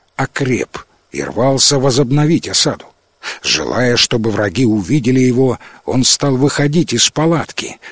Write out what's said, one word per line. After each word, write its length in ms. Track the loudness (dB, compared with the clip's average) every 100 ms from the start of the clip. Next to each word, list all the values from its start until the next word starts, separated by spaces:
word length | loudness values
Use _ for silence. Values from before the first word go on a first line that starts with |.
| _
окреп 640 | -6 -6 -4 -2 -2 -4 -10 -18 _ _
и 140 | -8
рвался 560 | -6 0 2 2 2 2
возобновить 680 | 2 2 2 2 2 0 0
осаду. 380 | -2 -2 -4 -10 _ _ _ -14 -8
Желая, 540 | -4 -4 -2 -2 0 0
чтобы 340 | 0 0 -2
враги 340 | -2 -2 0
увидели 540 | 0 0 0 0 2 2
его, 400 | 2 2 2 0 -8 -14
он 200 | -4 0
стал 320 | 2 2 0 2
выходить 560 | 0 2 0 2 0
из 180 | 0 0
палатки, 680 | 0 0 0 -2 -8 -12 -12 -20